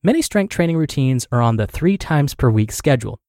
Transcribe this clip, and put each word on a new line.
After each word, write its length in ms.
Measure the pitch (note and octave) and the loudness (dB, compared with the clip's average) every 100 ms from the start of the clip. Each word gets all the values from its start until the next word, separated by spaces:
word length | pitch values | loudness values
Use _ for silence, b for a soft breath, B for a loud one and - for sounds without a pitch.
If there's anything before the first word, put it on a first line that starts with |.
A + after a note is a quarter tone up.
Many 180 | F#3 D#4+ | 2 0
strength 300 | - G#3 G3+ | 0 -2 -2
training 240 | - E3+ E3 | 0 0 0
routines 500 | D#3 - C3 C3 - | -2 0 0 0 -2
are 80 | A#2+ | 0
on 160 | A#2 A2 | 2 0
the 120 | G#2 | -2
three 300 | - E3 G3 | -2 -2 -2
times 380 | - D#3 C#3+ - | 0 0 0 2
per 140 | B2+ | 2
week 240 | A2 A2 | 2 0
schedule. 480 | - - C3 A2 G#2+ | -2 0 0 -2 -12